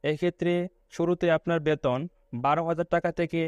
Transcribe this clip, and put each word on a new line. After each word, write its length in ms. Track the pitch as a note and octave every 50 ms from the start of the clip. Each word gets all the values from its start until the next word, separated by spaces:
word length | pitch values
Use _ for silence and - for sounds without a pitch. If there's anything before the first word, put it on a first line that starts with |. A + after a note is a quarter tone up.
| -
এক্ষেত্রে 480 | F3+ D3+ D3 - F3 E3+ _ F3 F3 F3 F3 F3 F3+ _ _ _ _
শুরুতে 360 | - - E3+ E3+ F3+ F3 - E3+ D#3+ D#3+
আপনার 200 | _ - E3+ E3
বেতন 380 | D3+ D#3 D3+ - - C#3 B2 B2+ D3+ F3 _ _ _ _ - A#2 A#2+
বারো 180 | C#3 D3 D#3+ E3 E3
হাজার 200 | E3+ D#3 E3+ - -
টাকা 160 | E3+ - F3 D#3+
থেকে 280 | - E3+ D#3+ - E3 E3